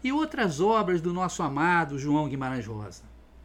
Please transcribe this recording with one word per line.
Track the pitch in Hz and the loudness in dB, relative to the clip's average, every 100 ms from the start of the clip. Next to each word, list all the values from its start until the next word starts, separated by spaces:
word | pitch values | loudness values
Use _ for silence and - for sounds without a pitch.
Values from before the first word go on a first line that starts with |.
e | 262 | 0
outras | 285 302 - 214 143 | 0 0 0 -2 2
obras | 190 220 185 180 | 4 4 2 0
do | 170 | 0
nosso | 175 185 - | -2 -4 -2
amado | 160 139 170 175 160 143 | -4 0 2 4 2 -2
João | 143 147 151 | 0 0 0
Guimarães | 135 131 127 110 | -2 -4 -4 -6
Rosa. | 107 104 - - - - - | -8 -10 -14 -20 -20 -20 -20